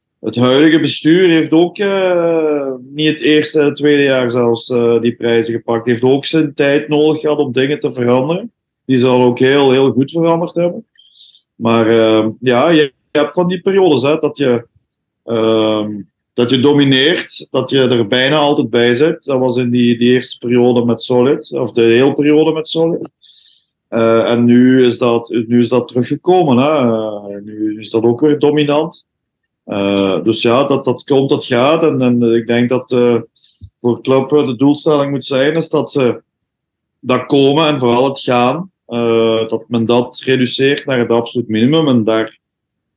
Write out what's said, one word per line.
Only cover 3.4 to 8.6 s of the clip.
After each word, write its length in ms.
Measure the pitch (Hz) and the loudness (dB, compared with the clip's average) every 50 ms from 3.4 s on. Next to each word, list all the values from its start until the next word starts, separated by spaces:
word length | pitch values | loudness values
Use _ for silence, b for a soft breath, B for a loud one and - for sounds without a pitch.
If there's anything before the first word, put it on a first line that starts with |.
| 147 - - 156 | 2 0 0 0
en 60 | 143 | 0
het 100 | 143 143 | 0 0
tweede 280 | - 143 147 147 143 143 | 0 0 2 2 2 2
jaar 280 | 139 135 127 123 120 | 2 2 0 0 0
zelfs, 380 | 117 123 120 117 117 113 - - | 0 0 0 0 0 -2 -4 -4
eh, 320 | 127 120 117 117 117 113 | -2 0 2 2 2 2
die 140 | 113 120 120 | 0 -2 -2
prijzen 380 | - 117 120 117 113 110 113 117 | -2 -2 0 0 0 0 -2 -4
gepakt. 320 | 113 - - 117 113 113 | -6 -4 -4 -4 -2 -2
Heeft 180 | 127 120 113 127 | -2 -2 0 2
ook 220 | 131 135 139 139 | 0 0 0 -2
zijn 280 | - - 160 156 143 139 | -2 -2 -2 -2 -2 -2
tijd 340 | - 143 139 139 147 147 | -2 0 0 0 0 0
nodig 340 | 151 151 147 151 156 151 156 | -2 0 0 2 2 0 0
gehad 160 | - 151 151 | -2 -2 -2
om 140 | 147 143 131 | -2 -2 -2
dingen 280 | 120 131 131 135 147 147 | -2 -2 -2 -2 -2 -4
te 140 | - 139 123 | -4 -6 -4
veranderen. 580 | 127 120 120 123 131 131 151 170 190 226 233 _ _ | -2 0 0 0 0 0 -2 -4 -6 -8 -12 _ _